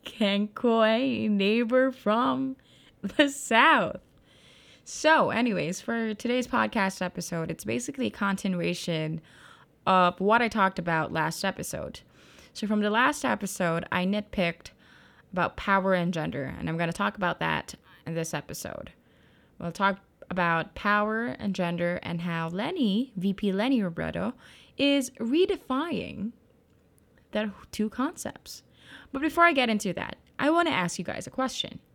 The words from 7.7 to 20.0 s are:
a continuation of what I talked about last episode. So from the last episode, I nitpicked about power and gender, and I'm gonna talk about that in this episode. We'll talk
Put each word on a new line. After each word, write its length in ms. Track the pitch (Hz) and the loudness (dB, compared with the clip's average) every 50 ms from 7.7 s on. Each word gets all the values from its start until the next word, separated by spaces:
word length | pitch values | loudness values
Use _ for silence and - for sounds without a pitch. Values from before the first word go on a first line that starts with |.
| 226 247 240 - 269 - 254 214 | -4 -4 -4 -6 -6 -4 -4 -4
a 20 | |
continuation 1080 | 208 - 208 196 190 190 - 196 185 175 170 170 175 175 - - 170 156 156 156 160 160 - - - - - - - - - _ _ _ _ | -2 -2 -2 -2 -2 -2 -2 -2 -2 0 -2 -2 -2 -4 -4 -4 -4 -2 -2 -4 -4 -6 -10 -14 -20 -20 -20 -20 -20 -20 -20 _ _ _ _
of 320 | - 185 185 180 175 175 - | 2 4 6 6 4 2 0
what 240 | 185 202 220 233 240 | 2 2 4 4 2
I 60 | 226 | 2
talked 320 | - 226 190 190 185 - | 2 2 2 2 2 -2
about 320 | 175 170 165 160 156 - - | -2 0 0 0 0 -2 -2
last 320 | 160 156 156 165 - - | -2 -2 -2 -4 -4 -4
episode. 560 | 196 185 - 139 - - - 73 73 - - - _ _ - - - - - - - _ | -4 -4 -4 -8 -8 -8 -8 -8 -10 -10 -14 -20 _ _ -20 -20 -20 -20 -20 -20 -20 _
So 120 | - - | -8 -4
from 140 | 202 220 208 | -2 0 2
the 100 | 208 208 | 2 2
last 340 | 208 220 247 277 294 - - | 2 4 4 2 2 0 0
episode, 600 | 262 220 202 208 196 - - 185 170 165 165 - - - | -2 -2 0 -2 -8 -4 -2 0 0 0 -2 -2 -2 -2
I 120 | 180 180 | 0 0
nitpicked 680 | 185 202 214 208 - - - 180 170 165 - - - - _ _ - - - - - _ _ _ _ | 0 -2 -2 -4 -6 -2 -2 0 0 -2 -6 -14 -20 -20 _ _ -20 -20 -20 -20 -20 _ _ _ _
about 260 | - 180 175 - - | -2 -2 -2 -2 -2
power 380 | - - - 196 196 185 190 190 | -4 0 2 2 2 4 4 2
and 180 | 180 170 170 180 | 2 2 0 -2
gender, 440 | 165 151 151 - 135 135 131 - - | -2 -4 -4 -4 -6 -6 -6 -8 -6
and 100 | - 139 | -6 -4
I'm 80 | 160 | -2
gonna 160 | 165 170 165 165 | -2 -2 -2 -2
talk 240 | - 202 208 202 | -2 -2 -2 -2
about 220 | - 196 175 170 - | -2 -2 -2 -2 -2
that 380 | 175 160 160 151 - - - - _ _ - - _ | -2 -2 -2 -2 -4 -8 -16 -20 _ _ -20 -18 _
in 100 | - 165 | -8 -6
this 200 | 165 165 - - | -6 -6 -4 -6
episode. 560 | 147 - - - - - - - - - - - _ _ _ _ _ _ _ _ _ _ _ _ _ | -8 -8 -8 -12 -10 -10 -10 -10 -10 -12 -14 -18 _ _ _ _ _ _ _ _ _ _ _ _ _
We'll 140 | - 170 170 | -10 -10 -4
talk 280 | - 202 196 196 190 | 0 2 2 0 0